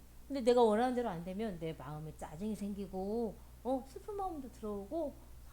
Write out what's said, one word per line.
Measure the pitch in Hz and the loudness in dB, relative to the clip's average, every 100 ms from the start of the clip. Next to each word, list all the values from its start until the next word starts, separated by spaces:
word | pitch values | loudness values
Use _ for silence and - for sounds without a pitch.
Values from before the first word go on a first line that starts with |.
| - - - | -18 -14 -4
근데 | 277 | 2
내가 | 240 247 | 6 8
원하는 | 226 214 254 247 | 8 8 6 4
대로 | 233 | 0
안 | 170 | -2
되면 | 175 190 220 175 | -4 -4 -4 -2
내 | 160 | -4
마음에 | 156 135 151 156 - | -6 -8 -8 -8 -10
짜증이 | - 156 214 208 | -10 -6 -4 -2
생기고, | 202 202 196 190 196 226 226 214 - - | -4 -4 -4 -4 0 0 0 -4 -14 -8
어, | 233 262 - | -2 -2 -2
슬픈 | 392 - 403 | -10 -8 -4
마음도 | 381 320 254 | -4 -4 -8
들어오고 | - 214 202 202 320 294 - - - - | -8 -6 -6 -4 -2 -2 -6 -14 -16 -14